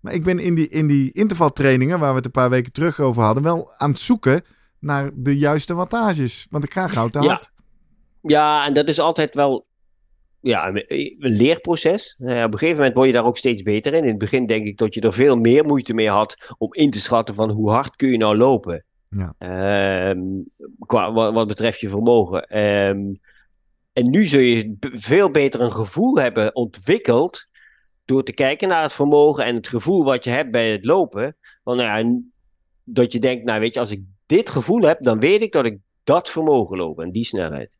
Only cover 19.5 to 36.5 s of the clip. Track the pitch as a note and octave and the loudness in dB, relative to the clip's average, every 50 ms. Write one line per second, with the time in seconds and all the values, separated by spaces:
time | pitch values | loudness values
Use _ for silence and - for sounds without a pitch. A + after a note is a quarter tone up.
19.5 | F#2 F#2 F#2+ G2 G2+ G2+ G2 G2 F#2+ F#2 F2+ G2 F#2+ F#2 F#2 F#2+ F#2+ F#2+ F2 - | -6 -4 -2 0 0 0 0 0 -2 -2 -2 -2 -4 -4 -6 -8 -8 -10 -10 -14
20.5 | _ _ - - - _ - _ - A2+ F#2+ G#2+ A2+ A2+ A2+ G#2+ A2 A2+ A2+ G#2 | _ _ -20 -20 -20 _ -6 _ 0 0 0 0 0 0 0 0 0 0 -2 -2
21.5 | G#2+ - A2 A#2 A2 - - G2+ G2 G2+ A2 A#2+ A#2+ A#2 G2+ F2 F#2 F2 - _ | -4 -2 -2 -4 -2 -4 -8 -6 -4 0 2 4 4 4 2 0 -4 -8 -8 _
22.5 | - G#2+ G#2 G#2 G2+ G2+ G2 G2 G2 G2 G2 G2 G2 - _ _ _ _ _ _ | -4 -2 0 0 2 2 0 0 -2 -4 -6 -10 -10 -12 _ _ _ _ _ _
23.5 | _ _ _ _ _ _ _ _ _ B2+ B2 B2 C3+ G3 G#3+ E3+ C#3+ C#3 B2+ B2 | _ _ _ _ _ _ _ _ _ 0 0 2 2 2 2 4 4 4 4 4
24.5 | A#2 A2+ G#2+ A2 G#2+ G2+ - C#3 C3 A#2 F#2+ A2 C#3 F#3 G3+ F3+ C#3 D3+ C#3 C#3 | 4 0 -2 -6 -10 -10 -10 -12 -12 -12 -4 0 2 4 4 4 2 2 0 0
25.5 | - A2+ B2 A#2+ G2 G#2+ A2 G2 - D#3 G#3+ B3+ C4 - C3+ A#2+ G#2 A#2 G#2+ G#2+ | 0 0 -2 -2 -2 -4 -8 -6 -2 -2 0 0 2 2 0 0 0 0 -2 -2
26.5 | - C3 A#2+ G#2+ - - - - F3+ A#3 - - A#2 A#2+ D#3 F3+ - - - _ | -2 -4 -6 -6 -6 -12 -2 -2 -2 0 2 2 2 2 2 0 -4 -12 -20 _
27.5 | _ _ _ _ _ _ _ _ _ _ _ - C3 C3+ C3 - - - C#3 C3 | _ _ _ _ _ _ _ _ _ _ _ -2 0 0 0 -2 -4 -2 -2 -2
28.5 | D3+ D#3 - F#3+ F#3 E3 D#3 C#3+ - - D3 C#3+ D3 D3 D3 D3+ D3 C#3+ B2 A#2 | 0 -2 -2 0 0 0 0 -2 -2 -2 0 4 6 6 6 6 4 2 -2 -2
29.5 | A#2+ A#2 - - - A#2 G#2+ D3 G3 F#3+ D3+ C#3 C3+ B2 - B2+ A#2+ C3+ D#3 C3 | -2 -4 -6 -6 -6 -4 -2 0 0 2 2 2 0 -2 -2 -4 -4 -4 -4 -2
30.5 | A2 A#2+ A2+ A2+ G#2+ G2+ F#2 A#2+ E3 F#3+ F3 A#2+ - G2+ A#2 C#3+ D#3 _ _ - | -2 0 0 0 -2 -2 0 0 2 2 2 -2 -4 -6 -6 -8 -8 _ _ -20
31.5 | _ _ _ - B2 B2 B2 A2 G#2 A2 A2+ A#2 B2 B2 A#2+ - _ _ _ _ | _ _ _ -6 -4 -2 -2 -2 -2 0 0 0 0 -2 -4 -10 _ _ _ _
32.5 | _ _ _ _ _ _ _ - A#2 B2+ B2 A#2+ - A#2+ A2 C3 B2+ A#2+ A2 A#2+ | _ _ _ _ _ _ _ -6 0 0 0 0 0 -2 0 0 -2 -2 -4 -4
33.5 | A2 G#2+ A2 A#2+ - B2+ B2 G#2 G#2+ G2 G2 F#2+ - _ _ _ D3+ G3 A#3 - | -2 0 -2 -2 -2 -4 -6 -6 -6 -12 -12 -18 -20 _ _ _ 0 0 0 0
34.5 | - D3 A#2+ - G3 A#3+ G3+ D3+ D#3+ - C#3 B2 A2+ A2 A#2 D#3 G3 G#3 A3+ G#3 | -4 -6 -2 0 0 2 4 4 2 2 2 0 2 2 2 2 2 2 0 0
35.5 | - D#3+ B2+ A#2 G#2 G2+ _ _ _ _ _ - C#3 F3 F3 - - E3 D#3+ D#3 | 0 0 0 0 -4 -8 _ _ _ _ _ 0 0 0 0 -2 -6 -4 0 2